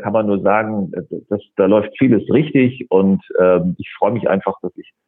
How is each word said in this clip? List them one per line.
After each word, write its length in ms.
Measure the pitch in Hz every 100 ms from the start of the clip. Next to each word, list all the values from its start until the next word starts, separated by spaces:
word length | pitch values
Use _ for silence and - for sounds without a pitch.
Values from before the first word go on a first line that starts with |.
kann 100 | 110
man 140 | 110 107
nur 140 | 98
sagen, 500 | 95 107 110 107 87
äh, 80 | 90 85 82 -
das, 120 | 101 - -
da 100 | 95
läuft 320 | 104 - -
vieles 240 | 135 107 -
richtig 540 | 120 156 139 123 127 -
und, 320 | 95 98 95 - -
ähm, 360 | 92 90 90 87
ich 120 | - -
freue 140 | 104
mich 180 | 117 -
einfach, 240 | 196 196 -
dass 140 | - -
ich 140 | - _